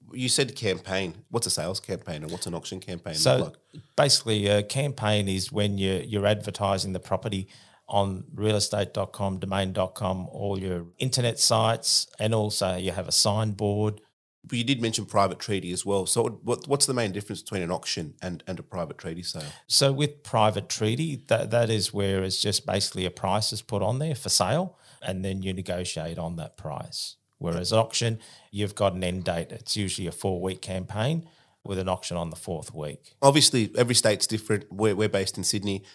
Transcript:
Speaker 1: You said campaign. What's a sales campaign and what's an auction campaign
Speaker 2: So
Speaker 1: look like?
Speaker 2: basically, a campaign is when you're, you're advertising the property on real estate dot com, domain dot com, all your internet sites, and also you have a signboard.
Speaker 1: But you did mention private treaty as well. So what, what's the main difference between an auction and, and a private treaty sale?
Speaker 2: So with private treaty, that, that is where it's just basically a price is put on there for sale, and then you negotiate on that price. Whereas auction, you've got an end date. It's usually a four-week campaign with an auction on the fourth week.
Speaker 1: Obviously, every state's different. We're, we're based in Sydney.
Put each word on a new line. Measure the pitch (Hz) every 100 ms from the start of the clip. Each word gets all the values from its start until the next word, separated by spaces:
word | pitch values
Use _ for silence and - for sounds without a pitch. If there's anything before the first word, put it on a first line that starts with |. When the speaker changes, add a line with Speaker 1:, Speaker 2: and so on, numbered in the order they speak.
| -
Speaker 1:
You | 127 127
said | 151 127
campaign. | - 107 87 95 95 92 85 -
What's | 117 -
a |
sales | - 82 98
campaign | - 87 - 78
and | 78
what's | 90 92
an |
auction | 85 - 92
campaign | 95 87 85
Speaker 2:
So | 80 131 131
Speaker 1:
look | - - _
like? | 147 - -
Speaker 2:
basically, | 143 - 113 107 101
a | 104
campaign | 101 135 143 123 107 104 98
is | 95 -
when | 107 104 98
you're, | 95 92
you're | - 104 101
advertising | 104 101 - 98 95 95
the | 90
property | - 95 113 98 95 - - _ -
on | 101 98 92 -
real | - 107 104
estate | - 104 95
dot | 107 95
com, | - 98 95
domain | 98 95 95
dot | 95 92 -
com, | 95 92 87
all | - 101 95
your | 92 87 85 -
internet | 127 127 120 -
sites, | - 113 110 117 - - - -
and | 107 110
also | 104 - 95 92
you | 92
have | 92 87
a |
signboard. | - 107 104 110 101 104 104 107 104 _ _ _ _
Speaker 1:
But | - 120
you | 120
did | 127
mention | 113 107 101
private | 104 98 -
treaty | - 98 87
as | 90 98
well. | 98 90
So | 117 117 107
what, | 113 120 -
what's | 139 -
the |
main | 123 107
difference | 95 - 95
between | - 98
an | 85
auction | 87 - - 78 -
and, | 92 85 -
and | 87
a |
private | - 92 78 -
treaty | 85 82
sale? | 90 82 73 - -
Speaker 2:
So | - 139
with | 135 147 -
private | - 113 107 101 104
treaty, | - 110 127 160 135 -
that, | 113 101
that | 117 117
is | 110 95
where | 104 98 95
it's | 95 -
just | 98 92 -
basically | 98 - 95 90
a |
price | - 95 104 110
is | 110
put | - 101
on | 98 127
there | 156
for | 135 -
sale, | - 95 147 185 - - -
and | - 92 95
then | 98
you | 92
negotiate | 95 92 90 90 80 82 82
on | 82 85
that | 76 -
price. | 78 69 - - - - _ -
Whereas | 85 85 90
auction, | 110 113 - 117 113 - - -
you've | 101 101 -
got | 101
an | 92
end | 90 92
date. | 90 85 80
It's | - - 107
usually | 95 - 87
a |
four-week | - 101 90 92 92
campaign | - 92 92 104 123 165 - _ _ _
with | - 95
an | 92
auction | 92 - 87
on | 82
the | 78
fourth | - 82 -
week. | 80 73 73 - -
Speaker 1:
Obviously, | 139 147 139 123 104 -
every | 123
state's | 117 110 104 -
different. | 107 - 104 -
We're, | 98 110 95
we're | 104
based | 98 95 -
in |
Sydney. | 90 104 101 98 -